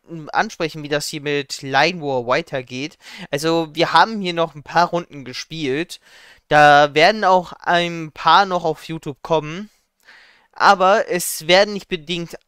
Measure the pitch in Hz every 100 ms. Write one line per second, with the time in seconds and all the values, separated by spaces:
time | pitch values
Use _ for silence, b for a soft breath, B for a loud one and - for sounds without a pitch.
0 | _ 165 151 - 208 - 165 156 147 147
1 | - 156 143 143 139 - 139 135 156 180
2 | 143 131 120 135 170 139 127 127 147 -
3 | B B 180 147 160 165 160 151 165 160
4 | 196 220 185 170 165 151 - 165 175 170
5 | 175 143 123 127 - 160 147 135 175 -
6 | b b b b _ 151 147 147 147 143
7 | 165 220 196 185 175 - - 175 175 170
8 | 160 - 165 170 196 180 165 151 - 160
9 | - 139 - 160 151 170 208 _ _ _
10 | b b b b b - 175 196 185 214
11 | - 175 - - 156 180 202 202 - 180
12 | 147 175 170 -